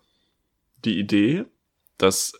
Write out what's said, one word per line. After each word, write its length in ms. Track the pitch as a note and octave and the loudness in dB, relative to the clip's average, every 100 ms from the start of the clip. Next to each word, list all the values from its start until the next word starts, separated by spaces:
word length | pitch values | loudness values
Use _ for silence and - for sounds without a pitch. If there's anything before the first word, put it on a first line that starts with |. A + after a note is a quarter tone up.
| _ _ _ _ _ _ _ _ A2+ | _ _ _ _ _ _ _ _ -4
die 120 | F#2 | -4
Idee, 460 | G2+ G#2 G#2 F3 B3 _ _ _ _ - | 0 2 2 0 -6 _ _ _ _ 0
dass, 340 | F#2+ F#2+ - | 0 0 -6